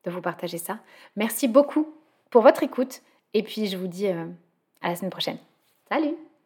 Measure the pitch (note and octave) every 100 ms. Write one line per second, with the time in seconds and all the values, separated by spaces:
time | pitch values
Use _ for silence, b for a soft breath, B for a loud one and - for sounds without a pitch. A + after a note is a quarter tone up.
0 | - F3+ F3 E3+ F3 E3+ - G#3+ B B
1 | B - A3 - C4+ A#3+ C#4+ D#4 D#4 -
2 | _ _ _ A#3+ A3+ D#4+ D4+ - C4 -
3 | b b _ G#3 G#3 - G#3 F#3 F#3 F3
4 | G3+ E3+ E3 F3 _ _ _ _ F3 F3
5 | F#3+ - - - _ _ _ _ _ B3
6 | D4+ E4+ - _